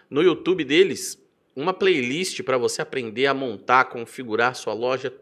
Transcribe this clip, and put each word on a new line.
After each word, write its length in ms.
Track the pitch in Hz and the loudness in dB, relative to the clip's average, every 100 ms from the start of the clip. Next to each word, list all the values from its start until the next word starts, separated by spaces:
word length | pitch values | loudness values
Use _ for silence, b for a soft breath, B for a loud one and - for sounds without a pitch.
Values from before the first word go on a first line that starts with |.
| _ | _
no 140 | 135 | 2
YouTube 400 | 180 156 165 180 | 4 4 0 -2
deles 560 | 131 160 190 113 - - _ _ _ | 2 4 4 0 -8 -12 _ _ _
uma 200 | 127 170 | -6 -4
playlist 680 | 185 190 156 120 156 180 - | 0 2 2 0 -4 -6 -6
pra 140 | 127 127 | -2 0
você 240 | 113 - | 0 -2
aprender 460 | 151 135 113 107 139 | -6 -6 -6 0 0
a 80 | |
montar, 500 | 135 131 98 - 127 | 0 -4 -4 2 4
configurar 680 | 127 123 113 - 123 110 123 | 4 -4 -10 -12 -4 0 0
sua 180 | 123 117 | -2 -6
loja, 400 | 107 123 131 131 - | -4 -2 -2 -6 -10